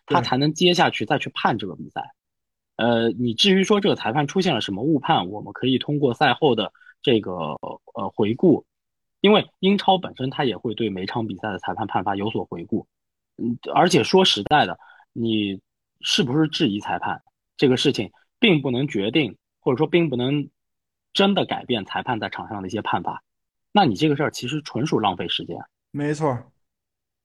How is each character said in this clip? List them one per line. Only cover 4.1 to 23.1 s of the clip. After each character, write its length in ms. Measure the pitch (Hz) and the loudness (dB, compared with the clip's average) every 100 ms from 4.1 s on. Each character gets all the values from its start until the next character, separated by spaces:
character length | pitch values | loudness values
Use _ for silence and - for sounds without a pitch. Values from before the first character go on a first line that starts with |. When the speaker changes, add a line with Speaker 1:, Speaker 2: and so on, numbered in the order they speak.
Speaker 2:
判 120 | 135 143 | -2 0
出 140 | 190 | 0
现 160 | 185 120 | 0 0
了 60 | |
什 120 | 104 | -2
么 80 | 98 | -2
误 160 | 139 147 | 0 2
判， 300 | - 143 90 | 2 0 0
我 140 | 104 | -8
们 100 | 107 | -12
可 160 | - 127 | -4 0
以 100 | 127 | 0
通 220 | - 147 | 0 0
过 140 | 135 | 0
赛 200 | 117 143 | 2 2
后 220 | 120 151 110 | 4 2 2
的 160 | 95 - - _ | -2 -8 -20 _
这 180 | - 113 | 2 2
个， 140 | 98 90 78 71 - - _ 117 | 0 -6 -6 -6 -10 -14 _ -8
呃， 120 | 98 - | -6 -2
回 180 | 104 | -2
顾， 320 | 117 180 107 - _ _ _ _ _ | 4 4 4 0 _ _ _ _ _
因 140 | 196 | 4
为 120 | 208 - _ | 4 2 _
英 180 | 190 202 | 2 2
超 200 | - 190 | 2 2
本 180 | - - | 0 -8
身 140 | 131 | -6
它 160 | 135 135 | -2 -2
也 100 | 90 | -2
会 180 | 123 | -4
对 160 | 101 113 | -2 -4
每 160 | 95 95 | -4 -6
场 220 | 120 110 | -4 -6
比 80 | 92 | -6
赛 160 | 110 | -8
的 80 | 92 | -6
裁 140 | - | -6
判 120 | 90 107 | -6 -4
判 160 | 110 | -4
罚 140 | 95 98 | -2 -4
有 140 | 104 | -4
所 160 | 110 87 | -6 -6
回 180 | 85 | -10
顾。 240 | 85 104 - _ _ _ _ - | -6 -6 -6 _ _ _ _ -8
嗯， 200 | 117 120 - 139 | -6 -6 -2 2
而 140 | 175 | 4
且 120 | 151 | 4
说 220 | 107 185 | 4 4
实 180 | 190 104 | 4 2
在 220 | 101 147 101 | 2 2 2
的， 140 | 85 - _ _ | -4 -14 _ _
你 480 | 123 117 110 101 95 _ _ _ _ | -6 -2 0 -2 -4 _ _ _ _
是 240 | - - | -2 0
不 160 | 135 147 | 0 0
是 80 | 156 | 0
质 220 | - 117 | 0 0
疑 100 | 101 | 0
裁 180 | 101 87 | -4 -4
判 240 | - - _ _ _ - | -4 -8 _ _ _ 0
这 100 | 143 | 2
个 80 | 127 | 4
事 160 | 147 | 2
情， 180 | 120 92 _ _ _ | 0 -4 _ _ _
并 220 | 233 156 | 4 4
不 100 | 135 | 2
能 160 | 120 143 | -2 -2
决 240 | 104 101 | -2 0
定， 240 | 156 123 - _ _ | 0 -2 -6 _ _
或 140 | - | -2
者 40 | 123 | 0
说 80 | 151 | 2
并 240 | 175 165 | 2 2
不 60 | 127 | 0
能 320 | 127 147 139 _ _ _ _ _ _ | 0 -2 -4 _ _ _ _ _ _
真 220 | - 196 | 0 2
的 120 | 185 120 | 2 -2
改 200 | 95 95 | -4 -4
变 180 | 117 | -4
裁 200 | 92 - | -4 -6
判 140 | - 113 | -4 -4
在 80 | 101 | -6
场 180 | - 92 | -8 -10
上 140 | 104 | -10
的 80 | 92 | -8
一 20 | |
些 100 | 104 | -6
判 220 | - 101 | -4 -4
罚。 180 | 82 | -4